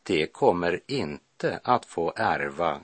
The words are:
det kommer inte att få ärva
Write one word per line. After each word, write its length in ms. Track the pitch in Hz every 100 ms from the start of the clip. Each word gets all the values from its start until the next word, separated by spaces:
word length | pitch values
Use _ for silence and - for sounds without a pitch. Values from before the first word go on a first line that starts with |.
det 240 | - 87 78
kommer 540 | - 131 87 87 90 -
inte 720 | 139 80 71 - _ 160 92
att 220 | - 123 -
få 260 | - 82 -
ärva 640 | 107 76 71 71 85 73